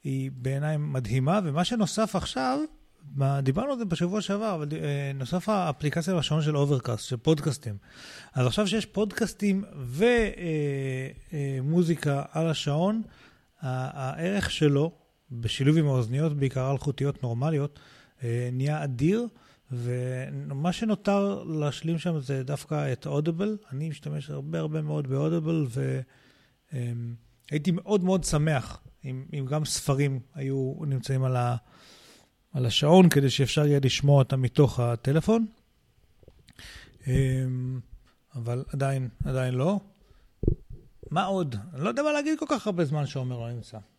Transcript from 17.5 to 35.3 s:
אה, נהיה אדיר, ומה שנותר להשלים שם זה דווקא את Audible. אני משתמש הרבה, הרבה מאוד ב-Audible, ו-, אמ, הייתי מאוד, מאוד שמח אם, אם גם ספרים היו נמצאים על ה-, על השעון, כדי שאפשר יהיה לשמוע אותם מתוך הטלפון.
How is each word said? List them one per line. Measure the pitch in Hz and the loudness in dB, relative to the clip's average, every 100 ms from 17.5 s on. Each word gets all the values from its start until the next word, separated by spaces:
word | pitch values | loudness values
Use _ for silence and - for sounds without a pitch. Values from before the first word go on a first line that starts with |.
| 156 143 147 - - - _ | 0 -2 -8 -20 -20 -20 _
אה, | 120 117 123 | -4 -2 -2
נהיה | 127 135 151 | -2 -2 -2
אדיר, | 147 120 147 214 240 - - _ _ | -4 0 2 2 0 -8 -20 _ _
ומה | 123 120 123 127 127 135 139 143 139 160 | -6 -4 -4 -4 -6 -6 -8 -8 -2 -2
שנותר | 175 226 208 - 202 202 196 | 0 0 0 2 2 2 -2
להשלים | - 156 147 - 160 165 | -4 -2 -2 -2 -4 -2
שם | 175 160 | -2 -2
זה | 127 135 | -2 -4
דווקא | 127 143 - 151 147 | -2 -6 -4 -2 -2
את | 123 - | -4 -2
Audible. | 143 151 165 202 214 - | -2 0 -2 -2 -4 -8
אני | 131 160 | -6 -6
משתמש | 143 147 151 147 | -6 -6 -8 -6
הרבה, | 147 143 165 | -10 -6 -4
הרבה | 156 156 | -2 -4
מאוד | 151 151 139 | -2 -4 -2
ב-Audible, | 135 156 170 156 165 139 | 0 2 0 0 0 0
ו-, | 117 67 65 - _ _ _ _ _ _ | -2 -2 -4 -6 _ _ _ _ _ _
אמ, | 135 120 120 117 117 _ _ - | -6 -6 -6 -8 -10 _ _ -4
הייתי | 151 147 | -2 0
מאוד, | 175 - 208 | 0 2 2
מאוד | 180 190 | 4 2
שמח | - 151 151 143 - - - - | 2 2 4 2 -2 -12 -18 -14
אם, | 135 131 135 151 | -10 -10 -8 -6
אם | 131 | -2
גם | 151 | -2
ספרים | 151 - - 139 143 135 - | -2 -2 0 2 2 0 -6
היו | - 135 135 131 135 151 | -8 -4 -2 -2 -4 -2
נמצאים | 135 - 131 | -2 0 0
על | 131 127 | 2 2
ה-, | 120 120 - - - - - - _ _ _ | 0 -2 -6 -20 -20 -20 -20 -20 _ _ _
על | 139 123 | -2 0
השעון, | - 147 180 180 | 2 8 10 10
כדי | 147 139 | 8 4
שאפשר | 120 139 - 147 | 2 0 2 4
יהיה | 143 | 4
לשמוע | 131 - 143 143 | 2 2 6 6
אותם | 131 131 | 6 2
מתוך | 127 - 139 - | 0 4 4 4
הטלפון. | 120 117 - 151 156 | -2 -2 0 0 4